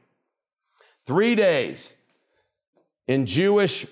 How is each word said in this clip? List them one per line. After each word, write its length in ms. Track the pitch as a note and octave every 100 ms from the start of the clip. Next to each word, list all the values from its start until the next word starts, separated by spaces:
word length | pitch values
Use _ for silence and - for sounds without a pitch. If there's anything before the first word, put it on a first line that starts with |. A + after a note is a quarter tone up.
| _ _ _ _ _ _ _ _ _ _ -
Three 260 | D#3 A3+
days 640 | A3+ G3 D3+ F2+ C2+ - - _ _ _ _ _ _ _ _ _ _ -
in 180 | C3+ A#2+
Jewish 640 | A2 G3 G#3 G3 - -